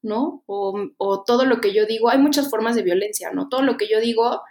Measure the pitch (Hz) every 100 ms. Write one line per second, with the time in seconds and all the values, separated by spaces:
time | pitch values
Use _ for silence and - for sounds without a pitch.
0 | 214 214 302 - - 202 196 202 202 -
1 | 196 196 - 240 262 226 202 202 214 226
2 | 233 269 294 285 277 220 226 233 185 180
3 | 208 208 - 190 185 262 269 240 208 220
4 | 233 226 240 233 -